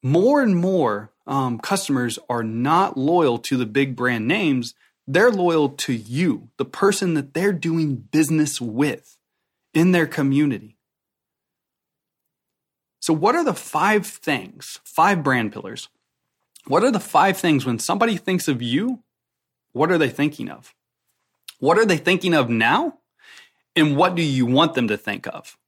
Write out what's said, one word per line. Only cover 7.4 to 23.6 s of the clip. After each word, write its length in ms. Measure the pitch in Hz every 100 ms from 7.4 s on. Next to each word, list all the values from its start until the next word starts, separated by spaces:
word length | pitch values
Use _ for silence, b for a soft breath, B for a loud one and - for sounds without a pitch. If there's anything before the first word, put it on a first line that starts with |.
| 196
doing 420 | 180 165 165 156 127
business 680 | 104 151 151 156 151 -
with 560 | 120 110 147 - _ _ _ _ _ _ _
in 200 | 160 175
their 120 | 180 160
community. 720 | - 135 139 147 110 107 _ _ _ _ _ _ _ _ _ _ _ _ _ _ _ _ _ _ _ _ _ _ _
So 120 | -
what 220 | 160 185 311
are 80 |
the 100 | 302
five 520 | 170 - 151 185 214 208
things, 760 | - - 135 95 - - -
five 400 | - - 170 190
brand 280 | 143 127 107
pillars? 380 | 104 98 - - _ _ _ _ _ _ - -
What 180 | 143 240
are 60 |
the 80 | 214
five 380 | - 151 190 185
things 280 | 175 147 127
when 140 | 117
somebody 360 | - 202 226 196
thinks 320 | - 185 -
of 140 | 131
you, 420 | 120 131 226 247 _ _ _ _ _ _ _
what 180 | 120 156
are 60 | 175
they 120 | 143
thinking 400 | 117 147 151 -
of? 240 | - - _ _ _ _ _ _ _ - -
What 180 | 135 208
are 80 | 226
they 120 | 165
thinking 360 | - 185 190
of 160 | 160 131
now? 500 | 117 113 175 330 - _ _ B B B B